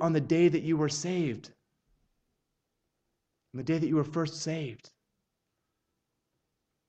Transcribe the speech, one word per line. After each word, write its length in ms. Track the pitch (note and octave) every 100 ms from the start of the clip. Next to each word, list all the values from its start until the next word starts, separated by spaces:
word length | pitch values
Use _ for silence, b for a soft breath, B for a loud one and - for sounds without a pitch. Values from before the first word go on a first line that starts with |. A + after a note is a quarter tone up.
on 100 | E3
the 100 | D#3+
day 260 | B2+ D#3+ F3
that 160 | E3
you 120 | D#3 D#3
were 140 | D3+
saved, 640 | - F3 F3+ D3+ G#2+ - - _ _ _ _ _ _ _ _ _ _ _ _ _ _ _ _ _ _ _
on 40 | B2+
the 60 |
day 140 | C3 D#3+
that 100 | D#3
you 80 | D#3
were 80 |
first 380 | D3 D#3+ D#3 -
saved. 480 | D#3+ D#3+ C#3 A2 - _ _ _ _ _ _ _ _ _ _ _ _ _ _ _ _ _ _ _